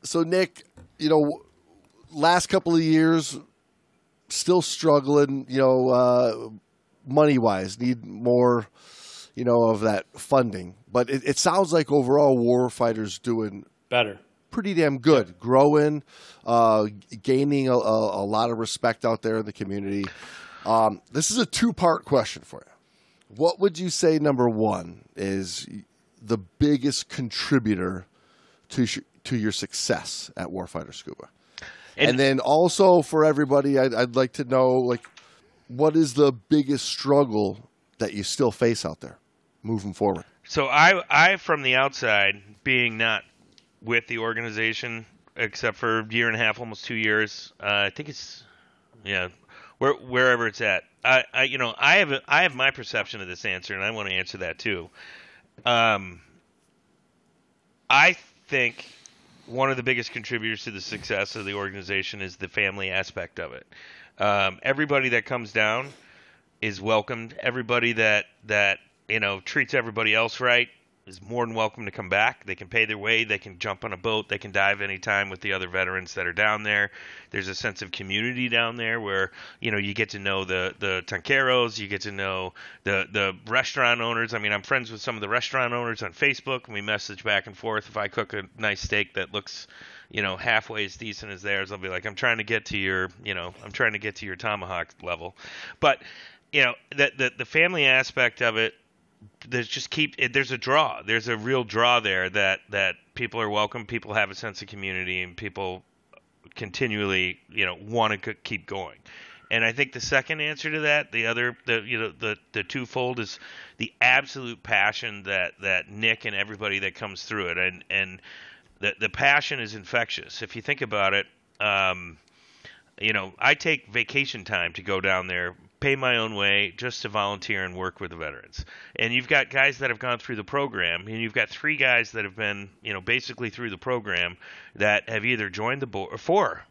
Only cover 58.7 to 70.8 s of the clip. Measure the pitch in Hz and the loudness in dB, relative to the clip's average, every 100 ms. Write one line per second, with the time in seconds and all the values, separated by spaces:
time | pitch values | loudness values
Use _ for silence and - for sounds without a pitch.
58.7 | 117 - - - _ _ _ - 120 135 | -2 -20 -20 -20 _ _ _ -12 0 0
59.7 | 131 120 123 117 - 107 120 110 110 - | 0 0 -2 -2 -10 -6 -4 -4 -6 -8
60.7 | 101 92 107 - 101 101 - 98 101 98 | -12 -10 -12 -4 -2 -2 -4 -6 -6 -6
61.7 | 98 90 98 95 104 95 87 95 - 101 | -8 -6 -4 -4 -8 -12 -10 -8 -2 -2
62.7 | 98 95 95 95 - 87 - 82 64 - | -2 -6 -4 -6 -8 -12 -10 -12 -12 -20
63.7 | - - - - _ 101 101 95 92 - | -20 -20 -20 -20 _ 0 2 0 -2 -2
64.7 | 135 151 143 131 117 110 127 110 107 107 | 0 2 2 2 0 0 -6 -4 0 2
65.7 | 113 139 139 - - - _ _ _ 110 | 0 -4 -14 -20 -20 -20 _ _ _ -6
66.7 | 98 101 110 107 120 113 - - 123 113 | -4 2 2 2 -8 -10 -4 -4 -2 0
67.7 | 120 117 113 110 104 - _ 107 104 101 | 2 2 2 4 2 0 _ -2 2 2
68.7 | 95 _ _ _ 110 101 98 - 151 123 | 0 _ _ _ -2 -2 -4 -4 -4 0
69.7 | 135 113 107 110 107 113 - 127 120 120 | -2 -2 -2 2 2 0 0 2 2 0
70.7 | _ | _